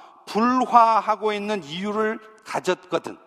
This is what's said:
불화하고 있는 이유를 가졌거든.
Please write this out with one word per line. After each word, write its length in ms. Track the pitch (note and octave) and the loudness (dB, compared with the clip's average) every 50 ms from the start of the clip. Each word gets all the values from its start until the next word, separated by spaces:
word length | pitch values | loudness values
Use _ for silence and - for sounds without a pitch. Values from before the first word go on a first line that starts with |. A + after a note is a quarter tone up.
| - - - - _ | -20 -20 -20 -20 _
불화하고 1080 | - - G3+ A3+ B3 B3+ B3+ B3 - - A#3+ A3+ A3+ A3+ G#3 - A3 G#3+ F#3+ G3+ G#3+ G#3 | -4 -2 0 2 2 2 0 0 4 6 6 6 6 4 0 0 0 -4 -2 -2 -2 -2
있는 280 | G#3 G3+ G#3 G#3+ G3+ | -2 -4 -4 -4 -6
이유를 560 | D#3 C#3 D#3 F3+ G3 G#3 G#3 G#3+ G#3+ G#3+ A3+ A3+ - - - - _ | -6 -8 -8 -6 -6 -4 -2 -2 -2 -2 -4 -6 -12 -20 -20 -20 _
가졌거든. 720 | - - - C#3 - F3+ - - - - - - A#2 G2 - - | -8 -8 -6 -2 -2 -4 -4 -4 -6 -6 -4 -4 -6 -14 -16 -20